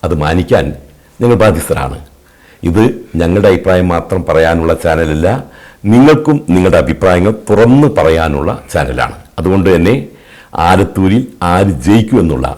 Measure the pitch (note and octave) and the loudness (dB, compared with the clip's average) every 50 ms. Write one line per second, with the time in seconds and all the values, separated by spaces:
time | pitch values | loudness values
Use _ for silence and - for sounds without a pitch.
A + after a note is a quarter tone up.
0 | - E2 E2+ D2+ D2 D2+ E2 F2+ F2 - B2+ G2+ D2+ D2 C#2+ - - - - _ | -4 -4 -2 -2 -2 0 0 -2 0 0 0 0 0 -2 -8 -12 -16 -20 -20 _
1 | _ _ _ _ A#2+ A#2+ A#2+ G2+ G#2+ G#2+ F2+ D#2+ - - D#2+ - C#2 C2 C2 - | _ _ _ _ 0 0 2 4 2 2 2 0 -4 -6 -6 -6 -4 -8 -8 -12
2 | - - _ _ _ _ _ _ _ _ _ _ - E2+ E2+ G#2 A2 B2+ - - | -16 -20 _ _ _ _ _ _ _ _ _ _ -6 -2 0 2 2 0 0 -4
3 | - - - E2 E2+ E2+ F2+ G2+ G2+ G#2 F#2+ - - F#2+ F#2 F2+ F2+ F2+ F2 E2+ | -12 -10 -4 -4 -2 0 0 2 2 2 2 2 0 0 0 0 0 0 -2 -4
4 | E2+ - E2+ E2 D#2+ D#2 D#2+ D#2+ D#2+ D#2+ E2 E2 D#2+ E2 E2 D#2 - E2+ D#2+ D#2+ | -4 -4 -6 -6 -4 -2 0 0 2 2 0 0 0 -2 -2 -2 -2 -2 -2 0
5 | E2 D#2 D#2 D2+ D#2+ F2+ A2+ C#3 C#3 - - - - - - _ - G2+ G#2+ A#2+ | -2 -2 -2 -2 -2 -2 -2 -2 -6 -12 -20 -20 -20 -20 -20 _ -2 2 4 4
6 | C3+ D3 D3+ D3+ D#3 D#3 D3+ C#3+ - - E2+ F#2 F2+ F#2 E2+ F2 C#2+ C2+ D#2 - | 6 6 4 4 2 0 -2 -2 0 0 0 2 2 2 2 2 0 0 -4 -2
7 | - F#2 F2+ F2+ F2+ G#2 A2 - - - G#2+ G#2 A2+ A#2 B2+ C#3 D3 C#3 - - | 0 0 2 2 0 0 -2 -4 -2 -2 2 2 4 4 4 4 4 2 2 0
8 | D#2 D#2+ D#2+ D#2+ D#2+ D#2+ D2 C#2+ C#2+ E2 - - - - - E2+ D2 - B1+ B1+ | 0 2 2 0 0 -2 -2 -2 -4 -4 -6 -8 -10 -8 -6 -4 -4 -4 -4 -6
9 | B1+ - - - - _ _ - E2 F2+ F#2+ G2 F#2 G2 F#2 E2+ E2 F#2+ A#2+ C#3+ | -6 -6 -8 -14 -20 _ _ -6 -2 0 0 2 2 2 2 2 2 2 0 0
10 | - - - - - - - - - _ - - E2 E2+ F#2 F#2 G2 E2+ - - | -2 -10 -18 -20 -20 -20 -20 -20 -20 _ -6 -2 0 2 2 2 2 0 -2 -2
11 | F#2+ F#2+ G2 A#2+ C3 - - - - F2 F2 F#2 G2 G2+ F2+ C2+ B1+ - G#2 A2+ | 0 0 0 0 -2 -4 -10 -8 -4 -2 0 0 0 0 -2 -2 0 2 2 2
12 | G#2+ A2 B2 A#2+ F2+ D#2+ D2 B1+ C2 C2 - | 2 2 0 0 0 0 -2 -4 -6 -8 -8